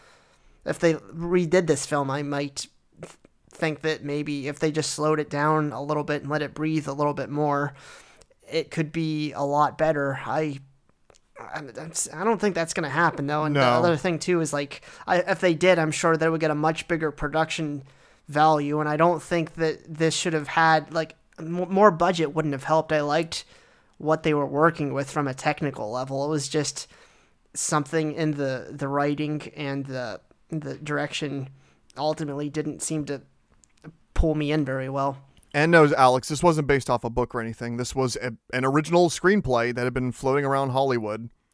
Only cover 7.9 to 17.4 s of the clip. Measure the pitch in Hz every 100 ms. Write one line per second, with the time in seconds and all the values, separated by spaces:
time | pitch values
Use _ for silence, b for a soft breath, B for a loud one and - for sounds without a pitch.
7.9 | B B B B _ - 165 160 - 156
8.9 | 165 160 156 151 - 143 143 147 - 156
9.9 | 147 139 131 - 139 156 135 - _ _
10.9 | _ _ _ _ - - - 139 113 165
11.9 | 160 - 151 202 214 208 170 165 - 151
12.9 | 143 170 - 143 151 151 147 123 123 170
13.9 | 156 185 160 - 175 156 143 139 - B
14.9 | B B 180 185 185 185 160 180 170 156
15.9 | 147 170 160 160 160 156 151 156 165 -
16.9 | 170 156 143 147 151